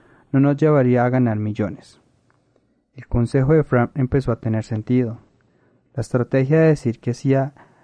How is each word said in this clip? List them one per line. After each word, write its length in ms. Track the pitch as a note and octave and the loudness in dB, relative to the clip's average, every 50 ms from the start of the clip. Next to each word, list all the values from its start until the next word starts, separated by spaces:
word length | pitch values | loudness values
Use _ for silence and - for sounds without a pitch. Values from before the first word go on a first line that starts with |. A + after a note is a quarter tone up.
| _ _ _ _ _ _ | _ _ _ _ _ _
no 100 | - C3+ | 0 2
nos 160 | C#3 C#3+ C#3+ | 2 2 2
llevaría 480 | C#3 D#3 D3+ D3+ C#3 B2+ B2 B2 B2 A#2+ | 2 2 2 4 4 2 2 2 2 2
a 40 | B2 | 2
ganar 280 | B2+ C3 B2 A#2 G#2+ | 2 0 0 0 0
millones. 640 | G#2 G#2+ G#2+ G#2 A2+ G#2+ F#2 - - - - _ _ _ _ _ _ _ _ _ _ _ _ _ _ _ _ _ _ _ _ _ | -2 -4 -4 -4 -4 -6 -6 -6 -12 -18 -20 _ _ _ _ _ _ _ _ _ _ _ _ _ _ _ _ _ _ _ _ _
El 140 | B2 - | -20 -10
consejo 460 | - - A#2+ A#2 - - C3+ C3 C3+ D#3+ | -4 -2 -2 -2 0 0 0 2 2 2
de 100 | D#3 C#3 | 2 2
Frank 280 | - C3+ B2 A#2+ - - | 2 0 0 0 0 -2
empezó 360 | C#3+ C3 B2+ - C#3 B2+ B2 | -4 -4 -2 -2 -2 -2 -2
a 80 | A2+ - | -4 -4
tener 240 | - A2+ A2 A2 G#2+ | -4 -4 -4 -4 -4
sentido. 560 | - A#2 G#2+ G#2+ - B2 B2+ B2 A2+ A#2 - - _ _ _ _ _ _ _ _ _ _ _ _ _ _ | -6 -8 -8 -4 -2 0 0 0 -2 -6 -12 -18 _ _ _ _ _ _ _ _ _ _ _ _ _ _
La 80 | - | -10
estrategia 580 | A#2 - - A#2+ A#2 - - C3+ C3 C3+ D#3 D#3+ | -6 -4 -2 -2 -2 0 0 -2 0 2 2 4
de 80 | D#3+ | 4
decir 320 | D#3+ D3+ - - A#2 A2+ - | 4 2 2 -2 -4 -6 -4
que 140 | - B2 A#2+ | -6 -8 -6
sí 200 | - - C3+ C3+ | -4 0 0 0
a 200 | C3+ C3+ C#3+ - - - _ _ _ | 0 0 -4 -8 -16 -20 _ _ _